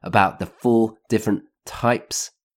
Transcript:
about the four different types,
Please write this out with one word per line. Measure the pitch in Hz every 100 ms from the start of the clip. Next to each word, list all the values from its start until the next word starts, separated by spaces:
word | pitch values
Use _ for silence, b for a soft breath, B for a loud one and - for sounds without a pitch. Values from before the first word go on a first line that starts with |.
about | - 104 95 -
the | 90
four | - 120 117 110 - _
different | 110 107 98 - _ -
types, | - 120 120 - - - _ _